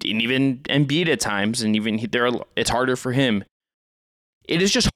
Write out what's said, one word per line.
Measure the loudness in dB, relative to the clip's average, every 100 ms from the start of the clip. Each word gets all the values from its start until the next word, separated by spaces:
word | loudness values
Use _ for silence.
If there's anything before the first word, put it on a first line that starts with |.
and | -6 -2
even | 0 0 0 -2
Embiid | -2 0 2 2 2
at | 0
times, | 0 0 0 0
and | 0 0
even | 0 -2
he, | -2
there, | 0 0 0 -4 -4
it's | -2
harder | 0 0 -2
for | -2
him. | 0 2 0 -4 _ _ _ _ _ _ _ _ _
It | -4 0
is | 2
just | 2 0